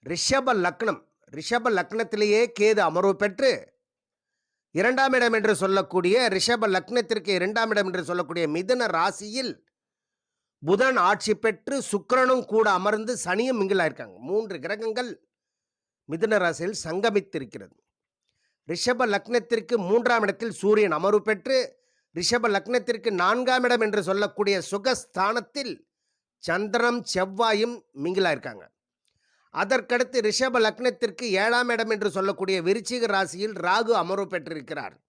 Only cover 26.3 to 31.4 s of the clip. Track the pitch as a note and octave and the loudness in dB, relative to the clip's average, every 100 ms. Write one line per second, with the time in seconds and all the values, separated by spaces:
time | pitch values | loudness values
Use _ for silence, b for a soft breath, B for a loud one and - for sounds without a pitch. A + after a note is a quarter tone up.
26.3 | _ - E3+ G#3 A3+ A#3+ A#3+ - F#3 F#3+ | _ -4 -2 0 0 2 0 -2 -2 -2
27.3 | F#3+ A3+ G#3+ A3+ A#3+ _ C#3 D3+ F#3+ F#3 | 0 0 2 0 -4 _ -8 -4 0 0
28.3 | C#3+ C3 G#2+ E2 _ _ _ _ _ _ | 0 -6 -16 -20 _ _ _ _ _ _
29.3 | _ _ - G3 B3+ G3 B3 B3+ B3+ G#3+ | _ _ -6 0 0 0 -2 0 0 0
30.3 | G#3 C4 A#3+ A3 G#3+ B3 - A#3+ - A#3+ | 0 0 2 0 0 -4 -2 -6 -4 -2
31.3 | F#3+ | 0